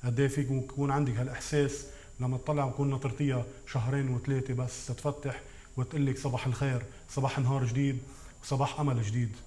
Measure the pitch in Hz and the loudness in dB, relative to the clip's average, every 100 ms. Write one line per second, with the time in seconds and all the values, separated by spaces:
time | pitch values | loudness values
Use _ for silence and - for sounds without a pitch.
0 | 123 120 139 143 139 135 127 - 139 139 | 0 2 4 2 0 0 -2 -2 2 4
1 | 139 113 127 - - 151 143 - - - | 2 2 -2 -4 0 2 2 0 -10 -14
2 | - - 123 127 - 147 135 120 143 135 | -18 -4 -2 -2 0 0 0 2 2 2
3 | 131 110 147 127 120 - - 131 117 139 | -2 0 2 2 -2 -8 -4 -2 0 2
4 | 135 123 131 135 127 123 127 - - 127 | 2 0 0 0 0 -2 -2 -4 -8 -4
5 | 147 143 139 - - - - - 123 151 | -2 -2 -4 -6 -10 -18 -12 -4 -2 2
6 | 139 127 139 123 131 120 139 123 104 - | 2 2 0 0 0 0 2 0 -4 -12
7 | - - - - 127 139 123 123 139 131 | -8 0 0 2 2 4 2 2 2 2
8 | - - - - - 135 135 - 147 123 | -4 -14 -16 -14 -4 2 2 2 2 4
9 | 104 117 117 101 | 2 2 0 -2